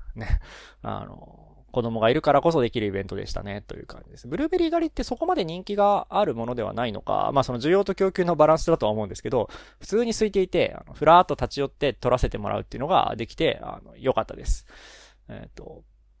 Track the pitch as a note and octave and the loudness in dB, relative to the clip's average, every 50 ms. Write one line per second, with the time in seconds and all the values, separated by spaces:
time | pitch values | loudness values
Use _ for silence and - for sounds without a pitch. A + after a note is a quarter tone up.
0 | - - - A2+ A2 - - - - - - - - - - _ - - G1+ G1+ | -14 -12 -12 -8 -2 0 0 0 0 -2 -18 -20 -20 -20 -20 _ -10 -8 -8 -8
1 | - - - - - - - - - - - - - - - B2+ A#2 A#2 A2+ A2 | -10 -12 -16 -18 -20 -20 -20 -20 -20 -20 -20 -20 -14 -6 -2 -2 -2 -2 0 2
2 | A2 A#2 B2+ D#3 - D3+ C#3 C#3 - E3+ E3 D3 A#2+ A2 - A#2+ G#2+ G2+ F#2+ G2 | 4 4 4 4 4 4 4 6 6 4 4 4 2 2 0 -2 -2 -2 -2 -4
3 | G2 G2 G2+ G2 G2+ - - - G2 G2+ G2 G#2+ - - - - - - - - | -4 -6 -6 -8 -8 -6 -8 -8 -8 -8 -10 -10 -12 -14 -16 -16 -16 -18 -18 -20
4 | - - A#2+ - - A#2+ D3+ G#3+ D4+ D#4+ F#4+ F4+ E4+ D#4+ E4 E4+ E4 D#4 - - | -20 -20 -20 -18 -12 -8 -6 -4 -2 -2 0 0 0 0 0 -2 -2 -2 -4 -6
5 | A#3+ - A#3+ - E4 F4 F4+ D#4 F#3 D#3+ E3 F#3 F#3 - G3+ G3+ G3+ G3+ G3+ - | -6 -6 -6 -4 -2 -2 0 0 -2 -4 -6 -8 -8 -4 0 2 4 4 4 2
6 | - - F3+ F#3+ G#3 D#3+ A#2 A2+ A#2 A#2+ B2+ A#2+ G#2 G2+ G2+ A2 B2 A#2 G2+ G2 | 0 -2 0 0 0 0 0 -2 -4 -4 -4 -4 -4 -4 -2 -2 -4 -4 -4 -6
7 | - - G2+ G2 G2+ G#2+ C#3 C#3 B2+ - B2 A#2 B2 D#3 F#3 G3 G3 G3 F#3+ - | -4 -2 0 0 2 2 2 0 0 0 -2 -2 0 2 2 2 2 0 0 0
8 | G3 F#3+ - - F3 E3+ E3+ D3 D3+ D3+ D#3+ D#3 - E3+ E3 - A#2 G#2+ G#2+ A2 | 0 0 0 0 0 2 4 6 6 6 6 4 2 2 2 2 2 0 0 0
9 | G#2+ F#2 - - - A2+ C3 A#2+ G2 - - - - - - - - - F#3+ A3+ | -4 -6 -8 -10 -6 -2 0 0 -2 -2 -6 -16 -20 -20 -20 -18 -8 -2 0 0
10 | A#3+ A#3 G#3+ - A3 G#3 - G3 F#3 - - E3+ A#2+ - - - - - C#3+ - | 0 0 0 0 0 2 2 2 0 2 2 0 0 0 -2 -8 -16 -16 -8 2
11 | D3 D#3 E3+ F3 F#3 - C#3+ - B2 - - C#3 C#3 C3+ - - D3 C3+ A2 - | 6 8 8 8 8 6 0 -4 -4 -4 -4 -4 -6 -6 -4 -4 -2 -2 -2 0
12 | - B2 B2 B2 - A2+ - G#2+ G#2 G#2 G#2 G#2+ G#2 - - A#2 C3+ D#3+ F#3 C3+ | 0 0 2 2 2 0 -2 -4 -4 -4 -4 -4 -6 -8 -10 -6 -2 0 2 2
13 | - - A#2 A2 A2+ - - - D#3+ C3+ - - - - - - - - - - | 2 0 -2 -6 -8 -8 -4 -2 -2 0 -2 -2 -6 -12 -12 -14 -16 -20 -14 -4
14 | B2+ C3 - - - - - - - - - - - - - - - - - - | -2 0 0 0 -2 -4 -6 -6 -2 -2 -2 -2 -4 -10 -20 -20 -20 -20 -20 -20
15 | - - _ _ _ - G#2+ G#2+ - - - - - - D#3 - - _ _ _ | -20 -20 _ _ _ -18 -18 -16 -18 -18 -20 -18 -18 -18 -18 -20 -20 _ _ _
16 | _ _ _ _ | _ _ _ _